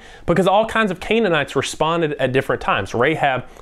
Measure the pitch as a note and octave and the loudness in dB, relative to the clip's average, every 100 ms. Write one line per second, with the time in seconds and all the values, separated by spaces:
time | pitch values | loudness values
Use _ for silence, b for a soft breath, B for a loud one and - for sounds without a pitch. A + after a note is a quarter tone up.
0 | B B - F3 F#3 G3+ A3 A3 G#3+ E3+ | B B 0 2 4 4 2 0 0 -2
1 | - A3+ G3+ D#3 C#3 C#3 - - D#3 E3+ | -2 0 2 0 0 -2 -4 -2 0 0
2 | D3+ C#3+ C3 C3 - A#2+ - A2+ G2 A2+ | -2 -2 0 0 0 -2 -2 -2 -2 0
3 | C#3 D#3 C#3+ B2+ - B | 0 2 0 -2 -6 B